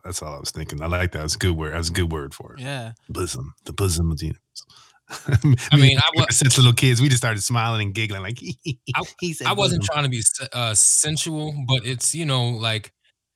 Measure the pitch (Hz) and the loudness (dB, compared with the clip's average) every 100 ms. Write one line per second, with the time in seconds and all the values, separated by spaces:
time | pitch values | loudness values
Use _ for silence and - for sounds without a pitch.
0 | - 82 76 71 69 - 78 73 82 90 | -12 -10 -10 -10 -10 -8 -8 -6 -2 0
1 | 90 76 78 - 92 82 78 80 82 87 | -2 -2 -4 -2 -2 -2 -4 -4 -4 -2
2 | 85 80 71 - - - 127 139 113 113 | -2 -2 -6 -12 -18 -12 -10 -8 -10 -14
3 | - - 87 - 71 - - 73 98 82 | -12 -6 -6 -6 -12 -14 -12 -2 0 2
4 | 82 73 78 - _ - - - _ _ | 0 0 -4 -8 _ -20 -20 -20 _ _
5 | _ - - 135 151 123 - 143 139 135 | _ -10 0 2 4 4 6 6 8 6
6 | 156 165 165 123 135 135 123 117 131 120 | 4 2 2 4 4 6 6 6 4 4
7 | 143 123 120 107 - 120 113 110 104 101 | 4 2 0 -2 -2 0 0 -2 -2 -4
8 | 110 98 95 120 185 - 165 123 - 147 | -4 -6 -8 -10 -10 -10 -10 -10 -6 -6
9 | 180 - 180 156 139 202 196 175 - 147 | -6 -6 -6 -4 -2 0 0 0 -2 -2
10 | 139 123 117 - 131 123 117 107 - - | -2 0 -2 -2 -6 -6 -2 2 4 4
11 | 151 156 170 156 151 147 127 131 117 123 | 0 -2 -4 -4 -6 -4 -2 -2 -2 -4
12 | - 160 160 131 120 117 113 110 - _ | -4 -2 -2 0 0 -2 -4 -4 -6 _
13 | _ _ _ | _ _ _